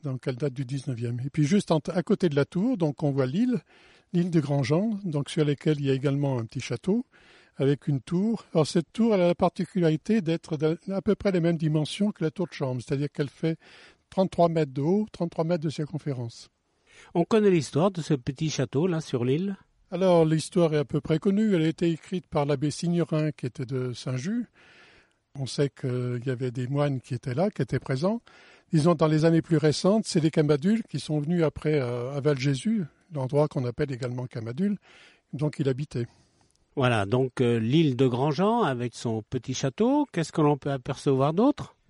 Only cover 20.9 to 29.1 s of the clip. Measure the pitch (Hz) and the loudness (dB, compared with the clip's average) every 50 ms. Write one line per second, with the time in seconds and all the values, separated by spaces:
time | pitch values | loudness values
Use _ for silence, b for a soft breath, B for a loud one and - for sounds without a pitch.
20.9 | - 147 - - 160 160 - 208 196 202 220 220 196 165 156 160 160 - 175 170 | -2 -4 -2 0 0 0 2 2 2 2 2 2 2 2 2 0 0 0 0 0
21.9 | 165 147 - - 190 180 - _ - 156 143 139 147 127 147 147 - - - 170 | 0 -2 -4 -8 -8 -8 -6 _ -4 -2 0 0 0 0 -2 -2 -4 -2 -2 -2
22.9 | 175 175 160 - 160 156 156 156 - - - 123 - - 135 110 135 127 127 127 | 0 0 0 0 0 -2 -2 -2 -4 -6 -8 -8 -8 -8 -8 -6 -6 -4 -4 -6
23.9 | 120 - - 139 127 127 127 190 226 240 226 - _ b b b b b b b | -8 -8 -8 -6 -6 -6 -4 -4 -4 -6 -6 -8 _ b b b b b b b
24.9 | b b b b b b b _ - 139 135 113 - - 143 139 - - - 131 | b b b b b b b _ -12 -10 -10 -6 -2 -2 -2 -2 -2 -4 -4 -4
25.9 | 123 123 123 123 120 123 117 135 127 117 131 127 117 127 127 123 143 143 147 147 | -2 -2 -2 -4 -4 -4 -4 -4 -4 -2 -4 -4 -4 -4 -4 -2 0 0 0 0
26.9 | 135 123 - - 131 120 - 135 120 139 185 214 - - 135 - - 127 - - | 0 -4 -6 -6 -8 -8 -6 -4 -2 -2 -2 -2 -2 -2 -4 -2 -2 -4 -2 -4
27.9 | 135 131 160 190 226 233 - B B B B B B B B B - 156 139 175 | -4 -2 0 -2 -2 -4 -6 B B B B B B B B B 2 4 4 4
28.9 | 175 139 165 156 | 4 4 4 2